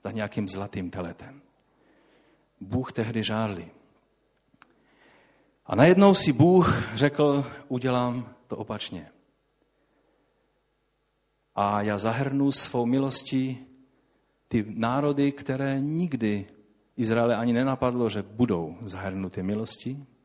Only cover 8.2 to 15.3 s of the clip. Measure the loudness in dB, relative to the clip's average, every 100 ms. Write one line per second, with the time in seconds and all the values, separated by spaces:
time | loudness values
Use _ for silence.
8.2 | -10 -18 _ -10 -8 -8 -8 -12 -14 _
9.2 | _ _ _ _ _ _ _ _ _ _
10.2 | _ _ _ _ _ _ _ _ _ _
11.2 | _ _ _ -2 0 0 -2 0 -2 -2
12.2 | -2 0 0 0 0 -2 0 0 0 -2
13.2 | -2 -2 -2 -8 -14 -20 _ _ _ _
14.2 | _ _ _ -2 -2 -2 0 2 0 2
15.2 | 0